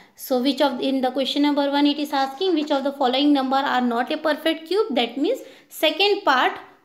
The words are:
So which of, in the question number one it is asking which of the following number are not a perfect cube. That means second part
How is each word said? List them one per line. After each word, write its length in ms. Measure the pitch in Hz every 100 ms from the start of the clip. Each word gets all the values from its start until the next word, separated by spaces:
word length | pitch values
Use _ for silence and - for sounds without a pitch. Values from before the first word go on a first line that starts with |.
| - -
So 240 | - 254
which 200 | 262 262
of, 180 | 294 247
in 220 | 269 269
the 80 | 254
question 300 | 254 262 294
number 280 | 294 285 277
one 160 | 285 294
it 120 | 285
is 140 | 285
asking 420 | 277 269 269 381
which 160 | 320 294
of 120 | 285
the 80 | 269
following 400 | 277 254 262 294
number 240 | 285 262 269
are 260 | 262 254
not 280 | 247 233 240
a 40 | 302
perfect 500 | 311 294 320 311 320
cube. 260 | 370 427
That 240 | 254 233 262
means 220 | 320 523 - - -
second 560 | - 311 311 403 403
part 340 | 330 262 339 381 - -